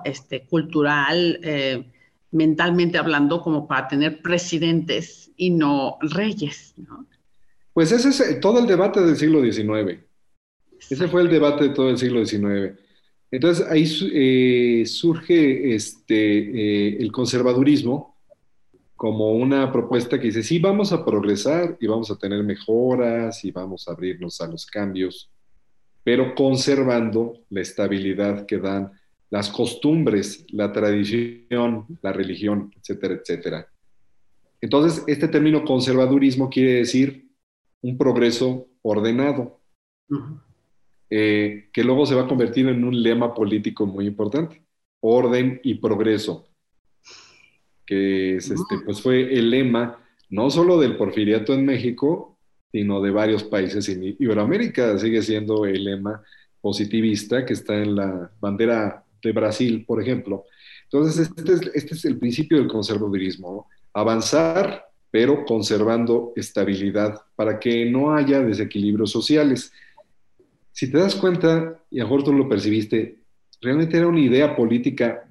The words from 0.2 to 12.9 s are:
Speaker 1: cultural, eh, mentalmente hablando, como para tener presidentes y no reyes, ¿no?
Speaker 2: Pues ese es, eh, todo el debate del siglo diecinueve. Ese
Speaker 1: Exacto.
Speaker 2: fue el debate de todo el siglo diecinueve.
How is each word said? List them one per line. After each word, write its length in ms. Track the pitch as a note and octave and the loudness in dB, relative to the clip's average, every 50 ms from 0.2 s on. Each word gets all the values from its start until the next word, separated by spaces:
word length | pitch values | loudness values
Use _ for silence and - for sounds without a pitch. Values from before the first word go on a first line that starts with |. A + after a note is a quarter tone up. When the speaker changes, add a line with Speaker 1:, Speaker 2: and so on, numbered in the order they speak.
| - - C#3 B2+ - | -12 -10 -12 -10 -6
Speaker 1:
cultural, 960 | - F3 D#3+ D#3 E3 D#3+ D3+ D3 C#3+ D3 D3 C#3 C#3+ D#3+ F3 F3 E3+ - - E3+ | -2 -2 -2 -2 0 0 0 2 2 2 0 0 0 0 0 0 0 -2 -2 -4
eh, 480 | D#3+ D3 C#3+ C3+ C3+ C3 A#2+ C3 - _ _ _ _ _ _ _ - | -4 -4 -2 -2 -2 -4 -4 -8 -12 _ _ _ _ _ _ _ -4
mentalmente 680 | E3+ D#3+ D#3 D#3 D3+ D#3 E3+ F3 F3 F3 E3+ E3 F3 | 0 2 2 2 2 2 2 2 2 2 2 2 0
hablando, 440 | D#3+ D3 E3 D3+ C#3+ C#3+ C#3+ E3+ E3+ | 0 0 0 2 2 2 2 0 0
como 260 | - E3+ D#3 D3 D3 | -2 -2 -2 -2 -2
para 200 | - C#3 C3+ C3+ | -2 -4 -4 -2
tener 340 | - D3 C#3 D3+ D#3 D3+ - | -2 0 0 0 0 -2 -4
presidentes 1080 | - F3 F3 E3+ F3 - E3+ D#3 E3 E3 E3 D#3+ D#3 D#3+ A#2 A2 E3+ - - - - _ _ | -4 -2 -2 -2 -2 -2 -4 -2 0 2 0 0 0 -2 -4 -4 -6 -8 -16 -20 -20 _ _
y 120 | - F3+ F3+ | -4 0 0
no 460 | F3 E3 D3+ C#3+ C#3+ C#3 C3+ A#2+ - - | 2 2 2 2 2 0 0 -4 -6 -6
reyes, 720 | D3+ D3+ D#3 F#3 G#3+ G#3+ - - D3+ D3 - - - _ _ | -6 -4 -2 -2 -2 -2 -4 -4 -6 -8 -8 -12 -20 _ _
¿no? 280 | - - - - - - _ _ _ _ _ _ - - - _ _ _ _ - | -20 -20 -20 -20 -20 -20 _ _ _ _ _ _ -20 -20 -20 _ _ _ _ 2
Speaker 2:
Pues 180 | E3 D#3+ D#3+ | 2 4 4
ese 180 | A#3 A#3+ B3+ C#4 | 4 4 4 4
es, 100 | C4 - | 4 4
eh, 140 | - D#3+ D3 | 2 0 0
todo 240 | - - G3 A#3 A#3+ | 0 2 4 4 4
el 80 | A#3+ | 4
debate 340 | G3+ F#3 E3+ F#3+ G3+ - G#3 | 4 4 4 2 2 2 4
del 140 | F3 E3 C#3+ | 4 4 4
siglo 260 | C3 D3+ D#3 D#3+ D3 | 4 4 4 4 4
diecinueve. 640 | B2+ A2+ G#2+ A#2 G#2 G#2+ G#2+ G#2+ G#2 F#2 E2+ - - _ _ _ _ _ _ _ _ _ _ _ _ _ _ - | 4 2 2 0 -2 0 0 0 -2 -2 -4 -8 -14 _ _ _ _ _ _ _ _ _ _ _ _ _ _ -16
Ese 140 | - - C3+ | -10 -8 -4
Speaker 1:
Exacto. 160 | C3+ F3+ D#3+ | -2 -2 0
Speaker 2:
fue 100 | E3+ F3+ | 2 4
el 80 | F3 E3+ | 4 4
debate 360 | E3 D3+ D3 C#3+ C#3+ D3+ D3 | 4 4 4 4 2 2 0
de 80 | C3+ - | 0 2
todo 160 | C3+ C3 C3 | 2 2 2
el 80 | B2 | 2
siglo 220 | B2 B2+ B2 A#2+ A#2 | 0 0 0 0 0
diecinueve. 580 | A2 G#2+ G#2+ G2+ G2+ G2+ G2+ G2+ G2 F#2+ - - _ _ | 0 0 -2 -2 0 0 0 -2 -4 -6 -8 -14 _ _